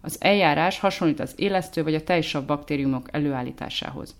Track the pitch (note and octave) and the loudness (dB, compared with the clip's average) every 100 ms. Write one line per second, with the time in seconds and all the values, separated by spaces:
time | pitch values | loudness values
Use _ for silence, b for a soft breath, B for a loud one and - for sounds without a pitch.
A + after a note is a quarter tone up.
0 | - - - G3+ F3 D3 E3+ F#3+ G3 F#3 | -10 -2 2 4 4 4 2 2 0 2
1 | E3+ - - - G3 F#3+ E3+ - D#3 D#3 | 0 0 -4 -2 0 0 -2 -4 0 0
2 | D#3 F3+ D#3+ D3+ C3+ D3 D3 C#3+ C#3 C3 | 2 0 2 -2 -2 -4 -2 -2 0 -2
3 | B2+ D3+ D3 C3+ B2 - - - - C#3 | -4 -2 -2 -2 -6 -8 -8 -6 -6 -8
4 | - - | -12 -16